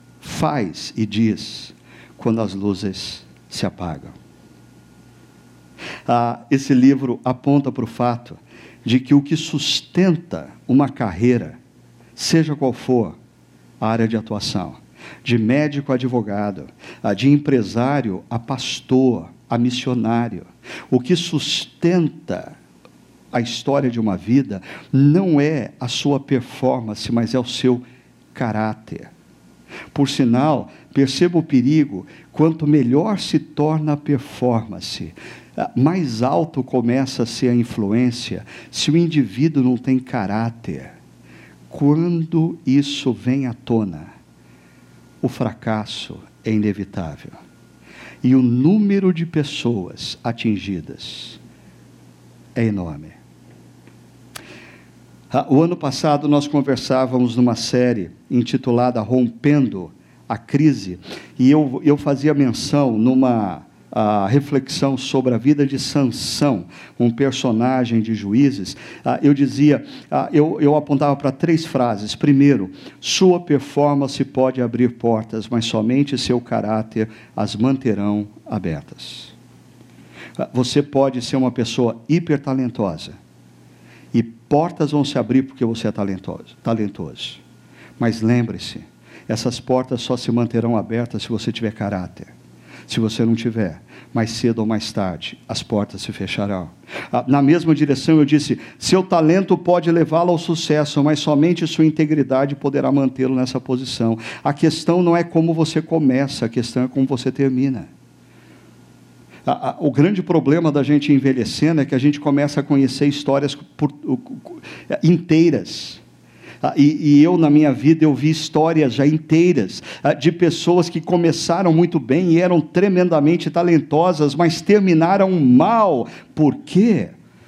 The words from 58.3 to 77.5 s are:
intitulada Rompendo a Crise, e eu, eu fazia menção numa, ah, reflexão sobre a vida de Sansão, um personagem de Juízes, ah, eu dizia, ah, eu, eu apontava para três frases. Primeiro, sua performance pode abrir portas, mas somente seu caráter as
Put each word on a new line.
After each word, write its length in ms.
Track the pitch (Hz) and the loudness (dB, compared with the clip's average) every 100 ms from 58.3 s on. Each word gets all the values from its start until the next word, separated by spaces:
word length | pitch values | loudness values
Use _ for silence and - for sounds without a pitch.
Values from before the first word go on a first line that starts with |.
intitulada 720 | 123 120 135 127 120 123 120 | -2 0 -2 0 0 0 -2
Rompendo 920 | 101 127 120 117 147 147 123 95 82 - _ _ - | 0 0 0 0 2 2 0 -4 -12 -18 _ _ -10
a 100 | 107 | -10
Crise, 600 | - 139 156 120 98 90 - - - - | -2 2 4 2 -4 -12 -14 -18 -14 2
e 120 | 127 | 4
eu, 300 | 151 143 123 | 6 2 0
eu 120 | 143 143 | 2 2
fazia 360 | 147 135 147 | 0 0 0
menção 640 | 143 131 110 - 147 139 110 | 2 0 -2 -2 0 2 2
numa, 720 | 117 131 131 117 101 78 - _ - - | 2 4 2 2 -2 -6 -14 _ -8 -2
ah, 280 | 107 107 95 | 0 0 2
reflexão 640 | 139 139 139 131 - 139 | 0 0 -2 -4 -4 -2
sobre 380 | 131 - 135 127 | -2 -2 -2 0
a 40 | 117 | 0
vida 280 | 123 147 139 | 2 2 0
de 120 | 131 | -2
Sansão, 880 | - 147 131 113 - - 147 107 87 - - - | -4 -2 -2 -2 -8 -2 0 0 -6 -18 -18 -2
um 100 | 120 | -2
personagem 920 | 117 139 131 131 110 123 131 120 113 | 2 -2 0 -2 0 0 0 0 0
de 120 | 110 | -2
Juízes, 640 | 110 101 110 143 110 92 - - - | -4 0 2 4 2 -8 -12 -18 -8
ah, 160 | 123 131 | -4 2
eu 100 | 143 | 2
dizia, 540 | 139 139 117 147 143 - - - | 4 2 4 4 2 -2 -18 -6
ah, 180 | 143 - | -4 0
eu, 300 | 151 151 175 | 2 2 2
eu 160 | 143 151 | 2 2
apontava 400 | 147 143 147 143 | 0 0 0 0
para 160 | 139 | -2
três 320 | 131 170 160 | -2 0 0
frases. 500 | 160 131 120 104 107 | 0 -2 -2 -2 -6
Primeiro, 560 | - 147 139 143 127 92 - - - | -2 2 6 6 4 0 -10 -20 -12
sua 400 | - - 190 175 | -6 2 4 4
performance 800 | 175 143 - - 143 143 139 - | 2 -2 0 0 2 2 -2 -4
pode 380 | 135 - 131 131 | -4 0 0 0
abrir 380 | 120 117 127 120 | -4 0 0 0
portas, 500 | 117 110 107 113 101 | -2 -2 -4 -8 -4
mas 160 | 120 | -4
somente 540 | 113 110 107 131 143 127 | -2 -2 0 0 0 -2
seu 200 | - 123 | -2 -2
caráter 640 | 120 117 104 110 110 117 110 - - | -2 -4 -2 -4 -4 -4 -6 -8 -14
as 220 | - 104 | -6 -6